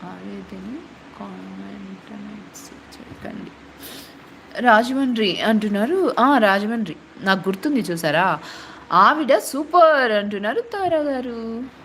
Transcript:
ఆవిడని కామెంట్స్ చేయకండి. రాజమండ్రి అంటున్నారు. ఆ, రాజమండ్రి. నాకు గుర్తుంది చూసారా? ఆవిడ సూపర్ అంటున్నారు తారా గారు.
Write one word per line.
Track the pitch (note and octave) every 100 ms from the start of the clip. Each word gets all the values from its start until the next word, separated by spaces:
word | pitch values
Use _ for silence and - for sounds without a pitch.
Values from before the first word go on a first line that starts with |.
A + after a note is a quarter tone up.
ఆవిడని | F3+ F#3 F#3+ G3+ F#3+ F#3+ F#3+ C#4 - - - -
కామెంట్స్ | G3+ F#3 F#3+ F#3+ G3 G3+ G3 F#3+ - G#3+ G#3 G#3 F3+ - - - - -
చేయకండి. | - - - - - - - - - - - - - - - -
రాజమండ్రి | A#3+ G#3+ A#3+ C4 C4+ A#3 G#3+ E3+
అంటున్నారు. | F3 A3 G#3 G3+ A3+ F#4 E4+ -
ఆ, | B3 C#4+
రాజమండ్రి. | G#3+ G3 G#3 A#3 G3 D3+ - -
నాకు | G3 F#3+ F#3
గుర్తుంది | F#3+ D4+ C#4+
చూసారా? | F3 E3+ E3 D3 F#3 D#3 - - - - -
ఆవిడ | E3+ G3+ D4+ C#4 C#4+
సూపర్ | - C4+ D4+ F4 D#4+ D4 B3
అంటున్నారు | G#3+ G3+ G#3 G#3 C#4
తారా | A#4+ G#4 F#4 E4
గారు. | D4 C4+ B3 A#3 A3+ A3+ C4 -